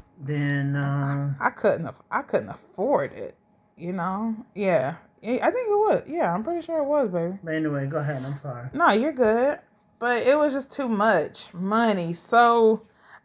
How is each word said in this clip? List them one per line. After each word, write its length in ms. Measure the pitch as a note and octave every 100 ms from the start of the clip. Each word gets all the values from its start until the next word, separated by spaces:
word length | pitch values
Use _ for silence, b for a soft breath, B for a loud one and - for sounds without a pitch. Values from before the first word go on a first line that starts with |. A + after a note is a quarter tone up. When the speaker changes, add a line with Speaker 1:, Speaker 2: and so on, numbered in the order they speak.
| - -
Speaker 1:
Then, 560 | C#3 D3 C#3+ C#3+ C#3 C#3+
uh, 580 | C#3 C#3+ C#3 C#3 C#3+ C#3
Speaker 2:
I, 80 | -
I 20 |
couldn't 360 | - G#3 C#3+ C#3
aff-, 140 | - _
I 100 | A#3
couldn't 280 | - - G2+
afford 640 | G2 - - A#3 A3+ C3+
it, 220 | - F#2+ - _ _ _ -
you 160 | F3
know? 420 | F#3 F3+ F#3+ A3+ A3 -
Yeah. 420 | - F#3+ D#3+ C3 E3 - _ G#3
I, 140 | B3+
I 100 | C#4
think 180 | A#4+ A4+
it 80 | G#4
was. 240 | G#4+ - -
Yeah, 280 | E4 G3+
I'm 100 | F3+
pretty 180 | A#3 F4 D#4+
sure 140 | E4
it 60 | C#4
was, 240 | D4 A3+
baby. 280 | F3 E3+ G3
Speaker 1:
But 100 | E3 D#3+
anyway, 320 | D#3 C#3+ C#3
go 100 | D3
ahead. 240 | C#3+ C3+ C3+
I'm 120 | C#3+
sorry. 320 | C#3 A#2+ B2+
Speaker 2:
No, 180 | C#4+ E4+
you're 220 | G#3 C#4+
good. 440 | B3+ A3 A3+ C4+ - - _ _ _
But 220 | A#3+ A#3+ B3
it 100 | D4
was 140 | D4
just 180 | C4+ C4
too 160 | - B3+
much 640 | G#3 A3 F#3 D3 - -
money. 580 | F3 F#3+ A3 A#3 F#3+ E3+
So 680 | E3+ - A#3 A#3+ A#3 A3+ A3 b b b b